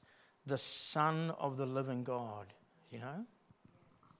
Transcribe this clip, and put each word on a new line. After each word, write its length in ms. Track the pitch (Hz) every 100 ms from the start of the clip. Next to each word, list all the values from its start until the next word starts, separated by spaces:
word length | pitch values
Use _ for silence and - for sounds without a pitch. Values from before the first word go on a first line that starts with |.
| - - - _
the 140 | 139 135
Son 720 | - - - 156 151 160 165
of 240 | - 143 131
the 100 | 131
living 360 | 131 131 123
God," 500 | 123 123 117 104 98 - - - -
you 80 | 117
know? 280 | 123 165 240 _ _ - - - - - -